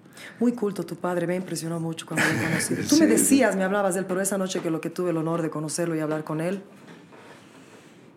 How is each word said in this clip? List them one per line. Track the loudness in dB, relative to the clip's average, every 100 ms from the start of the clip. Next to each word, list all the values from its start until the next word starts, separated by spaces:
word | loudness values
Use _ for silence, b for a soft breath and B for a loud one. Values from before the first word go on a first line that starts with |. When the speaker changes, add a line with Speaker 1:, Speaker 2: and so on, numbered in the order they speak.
| -20 B B B
Speaker 1:
Muy | 0
culto | 2 -2 -4 -8
tu | -4
padre, | -2 0 0
me | -2
impresionó | -4 -6 -4 -4
mucho | -4 -6 -6
cuando | 0
lo | 2 2
conocí. | 0 0 -2 -2
Speaker 2:
<laughs> | 2
Speaker 1:
Tú | 6
me | 6
Speaker 2:
Sí, |
Speaker 1:
decías, | 6 6 6 4
Speaker 2:
sí. | 2
Speaker 1:
me |
hablabas | 0 2 0 0
de |
él, | -2
pero | -2
esa | -2 -2
noche | -2 -2
que | -2
lo | -4
que | -4
tuve | -2 0
el | 0
honor | 0 0
de | -2
conocerlo | -4 -4 -2 -2 0
y |
hablar | -2 -2
con | -4 -4
él, | -2 -4 -8 B B B B B B B B B B B B B B